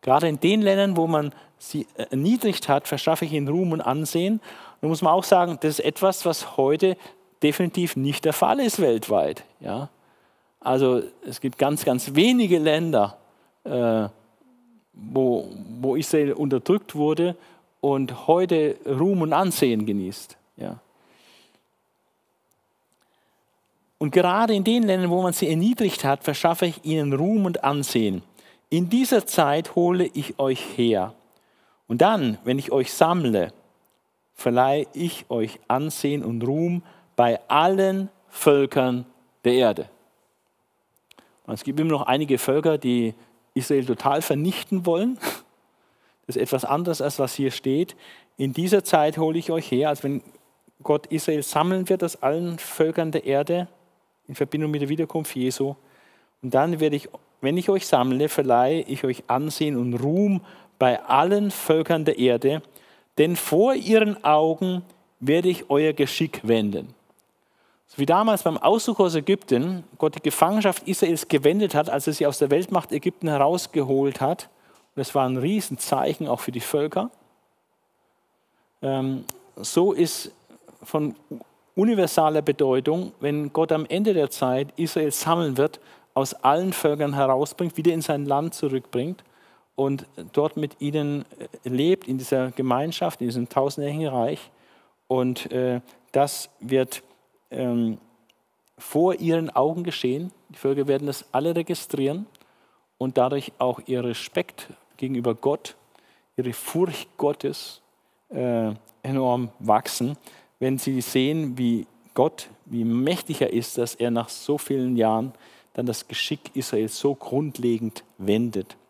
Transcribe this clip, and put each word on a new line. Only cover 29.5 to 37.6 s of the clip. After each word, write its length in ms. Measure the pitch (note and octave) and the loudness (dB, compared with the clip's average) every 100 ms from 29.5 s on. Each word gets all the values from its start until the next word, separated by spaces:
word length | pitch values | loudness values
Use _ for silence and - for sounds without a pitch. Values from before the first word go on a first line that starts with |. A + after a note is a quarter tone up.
| D3 D#3+ - | 2 0 0
hole 300 | F3 F3+ F3+ | 2 2 0
ich 240 | - C#3+ - | -2 -8 -2
euch 400 | C3+ C3 - - | -2 -2 -6 0
her. 360 | A#2+ G#2+ F#2 - _ _ _ _ _ _ _ | 2 2 0 -8 _ _ _ _ _ _ _
Und 140 | A#2+ | 4
dann, 360 | F3+ G#3+ C3 G#2 | 4 4 0 -2
wenn 160 | A#2 C3 | -2 -4
ich 120 | C3+ | 0
euch 220 | C#3 B2 | 0 0
sammle, 580 | - E3 F3 C#3+ G#2 E2+ - _ _ _ _ _ _ _ | 2 2 2 2 0 0 -6 _ _ _ _ _ _ _
verleihe 520 | - - A#2+ C3 C#3+ C#3+ | -4 0 2 2 2 -4
ich 320 | C#3+ E3+ - - | -4 -6 -6 -6
euch 300 | A#2+ A2 - _ | -4 -4 -8 _
Ansehen 560 | B2+ D3+ - C#3+ C#3+ A2+ | -2 -2 -4 -4 -2 -4
und 160 | A#2 | -4
Ruhm 400 | A#2+ C#3+ E3+ F3 - - _ - | -2 -2 -2 -2 -6 -20 _ 0
bei 240 | A#2+ A2+ - | 2 2 0
allen 640 | C#3+ | 2